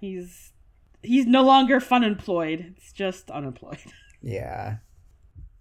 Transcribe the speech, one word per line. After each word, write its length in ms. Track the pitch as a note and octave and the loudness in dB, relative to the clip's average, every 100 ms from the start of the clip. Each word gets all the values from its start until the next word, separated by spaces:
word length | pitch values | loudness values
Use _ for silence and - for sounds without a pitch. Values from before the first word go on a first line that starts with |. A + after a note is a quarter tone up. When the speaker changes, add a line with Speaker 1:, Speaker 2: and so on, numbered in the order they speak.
Speaker 1:
he's, 520 | G3 F#3 F3 - - _ _ _ _ _ | -14 -12 -14 -20 -20 _ _ _ _ _
he's 240 | G#3+ C4 A#3+ | 0 2 4
no 160 | C4 | 4
longer 360 | C4 C4+ B3+ B3+ | 6 6 6 2
fun 240 | - B3 | 2 2
employed. 680 | A3 G3 - F3 D#3 D#3+ F3 - | 2 -2 -4 -4 -2 -6 -10 -20
It's 160 | - | -18
just 380 | - F#3+ F#3 - | -8 -8 -8 -12
unemployed. 480 | D3 C#3 A#2+ - C#3+ | -12 -12 -14 -18 -20
<laughs> 380 | - - _ _ | -20 -20 _ _
Speaker 2:
Yeah. 520 | - G2 - F#2 G2+ A2 - _ _ _ _ - - _ | -10 -8 -8 -10 -10 -12 -14 _ _ _ _ -20 -20 _